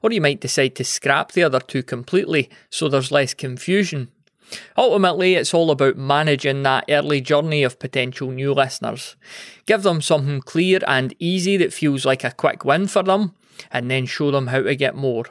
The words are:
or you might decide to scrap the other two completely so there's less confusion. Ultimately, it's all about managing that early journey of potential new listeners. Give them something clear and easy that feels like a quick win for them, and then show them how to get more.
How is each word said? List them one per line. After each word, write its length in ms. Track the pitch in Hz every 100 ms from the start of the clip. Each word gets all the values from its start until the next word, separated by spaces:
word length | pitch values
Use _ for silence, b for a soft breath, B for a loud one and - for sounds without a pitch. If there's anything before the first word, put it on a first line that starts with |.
or 100 | 226
you 80 | 226
might 220 | 151 143
decide 340 | 127 - 135 131
to 80 |
scrap 480 | 127 - 147 143 -
the 120 | -
other 180 | 165 131
two 200 | - 139
completely 680 | 127 120 127 185 - 160 127 b b
so 200 | - 156
there's 220 | 139 131
less 220 | 143 131
confusion. 760 | - 135 123 - 190 185 151 123 _ _ _ B B B B
Ultimately, 600 | 247 208 190 170 185 180
it's 180 | 147
all 180 | 170 165
about 260 | 139 139 135
managing 680 | 135 143 156 139 143 139
that 220 | 139 131 -
early 320 | 143 143 143
journey 420 | 127 147 160 151
of 160 | 131 -
potential 520 | 127 135 127 127 131
new 220 | 131 139
listeners. 600 | 139 131 - 113 117 - - B B B B -
Give 180 | 220
them 180 | 196 170
something 400 | 147 156 139 143
clear 380 | - 165 180 185 -
and 260 | 131 131 -
easy 360 | 170 185 180 196
that 140 | 170
feels 340 | - 151 139 135
like 200 | 131 123
a 60 |
quick 340 | - 151 - 127
win 220 | 151 196
for 160 | -
them, 300 | 185 196 202 - B B B
and 180 | 127 123
then 180 | 131 127
show 240 | - 147
them 160 | 139 127
how 160 | 131
to 120 | 110 135
get 200 | 135 -
more. 300 | 135 117 120